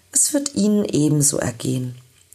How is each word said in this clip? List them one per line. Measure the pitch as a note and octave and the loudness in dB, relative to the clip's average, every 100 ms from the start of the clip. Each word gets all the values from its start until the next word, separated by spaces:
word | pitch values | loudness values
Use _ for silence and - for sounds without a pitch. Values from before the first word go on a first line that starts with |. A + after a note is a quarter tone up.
| _ | _
es | - - | -2 0
wird | C#4+ C#4+ G3 | 0 -2 0
Ihnen | G#3 G#3 | 2 2
ebenso | - C#3+ D3 D3 C3+ - | 2 2 2 2 2 0
ergehen. | - A2+ B2 C3 B2+ B2 - _ _ | -4 -4 -4 -4 -6 -10 -20 _ _